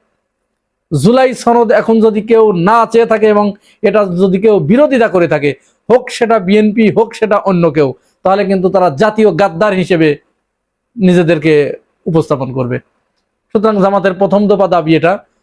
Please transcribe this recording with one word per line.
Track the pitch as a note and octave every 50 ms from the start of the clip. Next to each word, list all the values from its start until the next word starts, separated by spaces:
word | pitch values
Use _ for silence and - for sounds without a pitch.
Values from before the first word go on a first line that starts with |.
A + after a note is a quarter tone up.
| _ _ _ _ _ _ _ _ _ _ _ _ _ _ _ _ _ _ E3 C#3+ C3
জুলাই | G3 A#3+ C4 C4 C4 A#3+
সনদ | - - - A#3 A#3+ A#3 G#3+ B3
এখন | G#3 - - A3+ A3+
যদি | G#3+ A3 G#3 A3 G#3+
কেউ | A3 A#3 A3 A3 G#3+ F#3+
না | F3 E3 G3 A3+ A#3 B3
চেয়ে | A#3 - A#3 A#3
থাকে | A3+ A3 G#3+ G#3
এবং | G#3+ G#3 G#3 G#3 G#3 G3 - _ _ _ _ -
এটা | G#3 G3+ G#3+ G#3
যদি | F#3+ F3 F3 F#3+ G3 F3+ F#3+
কেউ | G3 A3+ G#3+ F#3+
বিরোধিতা | D#3 C#3 G#3 B3+ D4 C#4+ C4+ B3 A#3 G#3
করে | D#3+ F#3 F3 D3+
থাকে, | D#3+ D3+ C#3 D3 C3 - _ _ _ _ _ -
হোক | A3 B3 B3 -
সেটা | - - A#3+ G#3+ A3+ A3
বিএনপি, | F#3 F3+ G3+ G#3+ G#3+ G#3+ G3 A3+ A3 G3+
হোক | D3+ G3 A3+ A3 -
সেটা | - A3 G#3 G#3
অন্য | G3+ - G3 F#3+ F3 E3+ E3
কেউ, | C#3 D#3 D3 C3+ B2+ - _ _ _ _ -
তাহলে | F#3 F#3+ G3+ G3+
কিন্তু | F#3 G3 F#3+ F3+ F#3
তারা | F3 F#3+ F3+ F3
জাতীয় | C#3+ C3 G#3 G#3+ G#3+ G#3+ A3 G#3 F3
গাদ্দার | D#3 G3+ G3 E3 E3 G#3+ G#3 G3
হিসেবে | F#3 F3+ - F#3+ E3 D#3+ D#3 C#3+ - _ _ _ _ _ _ _ _ _ _ _ _ _ _ _
নিজেদেরকে | A#3+ F#3 F3+ F3+ F3 F3 D#3 E3+ D#3 C#3+ D#3+ D#3 D3 C#3+ B2+ - - _ _ _ _ _
উপস্থাপন | G#3+ D#3+ D#3+ D3+ - D3+ C3 C3 B2+ B2+
করবে। | C3+ B2+ A#2+ B2 B2 - _ _ _ _ _ _ _ _ _ _ _ _ _ -
সুতরাং | A3 G3 A3 G#3+ G3+ F#3
জামাতের | G3 G3 G3 F3 G3 F#3
প্রথম | E3+ G3+ F#3 F3+ G3+ G#3 G3
দফা | G#3 F#3 G3
দাবি | F3+ F3+ F3 D#3+ D#3 E3
এটা | D#3 D3+ E3+ G3 G3+ - _ _ _